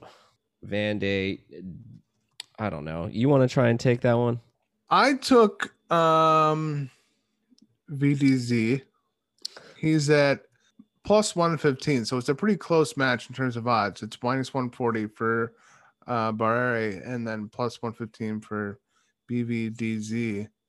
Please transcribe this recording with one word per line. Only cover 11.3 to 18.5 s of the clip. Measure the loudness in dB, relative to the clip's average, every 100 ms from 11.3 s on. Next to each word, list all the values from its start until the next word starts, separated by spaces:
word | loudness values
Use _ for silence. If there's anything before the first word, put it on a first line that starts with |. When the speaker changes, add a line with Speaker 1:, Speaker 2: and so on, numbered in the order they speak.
| 0
Speaker 2:
one | 0 2
fifteen, | 0 0 0 0 0
so | -2
it's | -2
a | 0
pretty | 0 0
close | 2 2 2 0
match | 0 0 -6
in | -6
terms | -4 -2
of | 0
odds. | 2 0 -4
It's | -12 -6
minus | -4 -2 -4
one | -4 -6
forty | -2 -2 -2 -6
for, | -4 -2 -2 -4 -10 _ _ _ _ -6
uh, | -2 -2
Barreri | 0 0 0 0 -2 -4 -6
and | -10 -8 -8
then | -8 -10
plus | -6 -6 -6
one | -10
fifteen | -8 -12 -8 -8 -8
for | -8